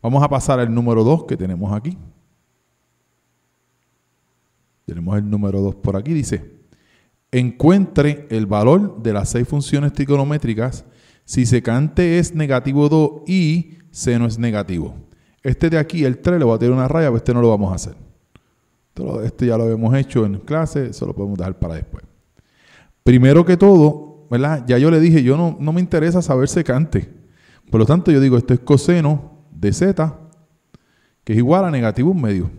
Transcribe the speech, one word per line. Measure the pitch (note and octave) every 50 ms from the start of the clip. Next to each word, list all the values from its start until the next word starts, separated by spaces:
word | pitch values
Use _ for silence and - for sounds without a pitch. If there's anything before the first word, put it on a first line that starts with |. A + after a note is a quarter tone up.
Vamos | - A#2 B2+ C#3 C#3+
a |
pasar | C#3+ C#3+ C3 - - C#3 B2+
al | B2 A#2 A2+
número | A#2+ A#2+ A#2+ A#2 A2+ A2
dos | A#2 D#3 E3 D#3
que | - -
tenemos | - F#2+ F#2 F#2 E2+ F#2+ G2+
aquí. | G#2 G#2+ A#2+ D#3+ F#3 F#3+ - - _ _ _ _ _ _ _ _ _ _ _ _ _ _ _ _ _ _ _ _ _ _ _ _ _ _ _ _ _ _ _ _ _ _ _ _ _ _ _ _ _ _ _ _ _ _ _ _ _ _ _ _ _ _ _
Tenemos | - D#2 E2+ E2+ F2+ G2+ G#2
el | G#2 G#2
número | G#2+ G#2 G#2 G2 F#2+ G2
dos | G2 G2 F#2
por | - - G2+ F#2+
aquí, | F#2+ G#2+ C#3+ E3
dice, | D3+ A2+ - - - - - - _ _ _ _ _ _ _ _ _ _ _ _ _ _ _
encuentre | - B2+ B2+ B2 - - - D#3 F#3 G3+ F#3+ F#3 - - C#3+ D3 D3 D3 - -
el | A2+ A2 G#2+
valor | G2 G#2 G#2 G#2 A#2+ D#3 F#3+ G#3 F#3+ - A2 A#2
de | A#2 G#2
las | G#2 G2 -
seis | - A#2+ A#2+
funciones | - D3+ C#3+ C#3 - C#3+ C#3+ C#3+ C#3+ -
trigonométricas | - C#3+ C#3 C#3+ C#3 C#3 C#3+ D3 D3+ - B2 A2 G#2+ A#2 B2+ A#2+ - - _ _ _ _ _ _ _ _
si | - - - B2+
secante | A2 B2 A#2+ - - A2+ B2+ D3 D3+ D3+ - F3+ E3+ E3
es | F3 E3 E3+ E3+
negativo | D#3 D#3 C#3 C3+ B2+ B2 C3+ C3+ C#3+ D3 D3
dos | D3+ D#3 D#3 D3 D3+ - -
y | - F#3 F#3+ F3 D3+ D#3 F3 E3 - - - _ _
seno | - - - B2+ A#2+ A#2+ A#2
es | A#2 A2 A2+
negativo. | A#2 A#2 G#2+ G#2 G2+ - F#2 E2+ D2+ C#2 C2 - - _ _ _ _ _ _ _ _
Este | C3 B2 - - E3
de | D#3+
aquí, | D#3+ D3 D#3 - E3+ D3
el | C3 B2+
tres, | - - F3+ F3+ E3+
le | D3
voy | A#2 A2+
a | A2
tirar | A#2+ A#2+ B2+
una | C3 B2+
raya, | C3 D3+ D#3+ D#3+ C#3+
pero | A#2
este | A2+ - - B2
no | A#2+
lo | A#2+ A#2
vamos | A2 G2+ G2+ F#2
a | F2+
hacer. | E2+ - F2 - - - - _ _ _ _ _ _ _ _ _ _ _ _ _ _ _ _
Esto | _ - B2
lo, | - - A#2 G#2+
este | A2+ - - B2+
ya | A#2+ A2+
lo | A2 A2+
habíamos | A2+ A2+ A2 A2+ A2+ B2+
hecho | C3+ C3 - - B2 A2
en | G#2 G2 G2+
clase, | - - D3 D#3+ D#3+ - - D3 C3 A#2+
eso | - - -
lo | - -
podemos | - G2+ G2+ G2+
dejar | F2+ F2 F#2+ F#2 -
para | - E2+ D#2+
después. | D#2 - - - - - - _ _ _ _ _ _ _ _ _ _ _ _ _ _ _ _ _ _ _
Primero | B2 B2+ B2 B2+ C3 C#3 E3 E3+
que | E3+ F3+
todo, | F3 G3 G3+ G3 F3 D3 D3+ D3+ - - - - - - _
¿verdad? | A#2+ A#2+ C3+ D3 D#3+ C#3+ A#2
Ya | B2 B2
yo | B2 C#3 D#3+
le | E3 D#3
dije, | D#3+ F3 D#3+ D#3+
yo | B2+ B2 C3+
no, | D#3 F3 E3 - -
no | C#3 D3+ D#3+
me | F3
interesa | F#3 F3 - E3 D3+ E3+ E3+ F#3
saber | E3 - C#3 B2+ C3+
secante. | C#3+ - F3 D#3+ - B2 C3 E3 D#3 - G2+ - - - - _ _ _ _ _ _ _ _ _ _
Por | - A2
lo | A2
tanto, | G2+ D3 F3+ F3 F#3
yo | D#3+ C3+
digo, | C3+ C3+ B2
esto | A#2+ - - B2+
es | B2
coseno | - - D3 C3+ - - F3 F3 D#3 C#3+ D#3 C#3+ - - - _ _ _
de | - D#2+ F2 G#2 -
z, | - - G3 F#3+ - D#3 D#3+ - - - - _ _ _ _ _ _ _ _ _ _ _ _ _ _ _ _ _ _ _
que | - A2
es | A2+
igual | A#2+ B2 D#3+ F#3+ G3
a | F3+
negativo | D#3 C3 A#2 A2 G2+ A#2 B2+ E3+
un | G3 F3+
medio. | C3 A2 G2+ F#2 F2+ E2+ -